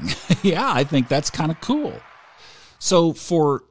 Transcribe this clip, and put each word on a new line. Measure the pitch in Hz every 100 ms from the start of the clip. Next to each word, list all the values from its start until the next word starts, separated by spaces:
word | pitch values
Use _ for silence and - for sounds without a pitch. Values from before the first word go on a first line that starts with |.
| 95 -
<laughs> | - -
Yeah, | 196 165 269
I | 131
think | 143 139 120
that's | 139 -
kinda | - 156 160
cool. | - 294 277 - - - - - - - - -
So | - 180 165
for, | - - 170 147 135 -